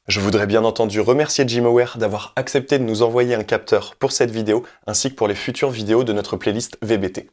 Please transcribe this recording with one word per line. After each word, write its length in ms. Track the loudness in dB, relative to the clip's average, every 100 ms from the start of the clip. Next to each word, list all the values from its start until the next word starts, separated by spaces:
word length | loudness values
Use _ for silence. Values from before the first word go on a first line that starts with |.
| -4
Je 100 | 0
voudrais 300 | 2 2 2
bien 160 | 2
entendu 360 | 2 0 -2 0
remercier 460 | 2 2 2 0 0
Gymaware 500 | 2 4 4 2 -2
d'avoir 360 | -4 -4 -6
accepté 460 | -8 -2 -4 0 0
de 20 |
nous 200 | 0 0
envoyer 340 | 2 2 2 0
un 80 |
capteur 500 | 0 -4 2 0 0
pour 160 | -4 -4
cette 220 | 0 0
vidéo, 320 | 0 0 0 -2 _ -6
ainsi 220 | -4 -4
que 40 |
pour 140 | -2 -2
les 80 | -2
futures 340 | -6 -2 -2
vidéos 320 | -2 2 2
de 100 | 2
notre 240 | -2 -4 -4
playlist 400 | -2 -2 -6 -8
V 160 | -2 0
B 140 | 0
T. 180 | -6 -14